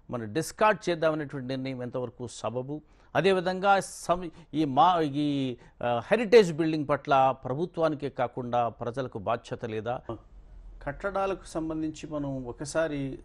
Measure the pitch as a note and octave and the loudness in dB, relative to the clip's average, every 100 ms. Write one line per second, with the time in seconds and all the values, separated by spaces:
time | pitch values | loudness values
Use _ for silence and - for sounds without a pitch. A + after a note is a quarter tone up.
0 | - A#2+ A2 C3 D#3+ - G#3+ G3+ - E3+ | -8 -8 -4 -4 -4 2 4 4 0 2
1 | D#3+ D#3 C#3 C#3+ B2+ C3 C3 B2+ B2 B2+ | 2 0 -4 -8 -6 -4 -4 -6 -6 -4
2 | A#2+ - A#2+ - A2 A#2+ C3+ D3+ - - | -6 -8 -12 -6 -6 -4 -6 -10 -12 -20
3 | - C#3 F3+ F#3+ F3 F#3 G3 G3 - - | -4 2 4 4 2 2 4 4 2 -6
4 | - F3+ E3+ - - D3 D3+ C3 E3+ F3 | -2 -2 -2 -12 -6 0 2 6 6 6
5 | D#3 C#3+ D3 C#3 C3 A#2+ - - A#2+ A#2+ | 2 0 0 0 -2 -6 -14 -4 -2 0
6 | - G#3+ A3 A#3 F3 D3+ D#3+ D#3 C#3+ C#3+ | 2 2 8 8 8 2 0 0 0 -2
7 | D3 C3+ C3 B2+ B2+ C#3 F3 E3+ D#3+ C#3 | 2 4 4 2 -4 -4 -4 0 0 0
8 | C#3 - A#2+ - B2 A#2+ A#2 - A#2 B2 | -6 -4 -4 -4 -2 0 0 -2 -6 -6
9 | B2+ A2+ G2 A#2+ - B2+ A#2 A2 G#2+ C3 | -6 -4 -2 -4 -4 -8 -6 -6 -4 -6
10 | - A2+ - - - - - - - - | -8 -12 -14 -20 -20 -18 -18 -12 -10 -6
11 | G3+ G3 G3 F#3 - E3 D#3+ D#3 D#3 D#3 | -4 -2 -2 -4 -6 -6 -4 -4 -6 -6
12 | C#3+ D3 C#3+ C3+ A#2+ A#2+ C#3+ D#3+ D#3+ D3 | -8 -6 -4 -6 -8 -8 -4 0 0 -2
13 | C3+ - | -6 -8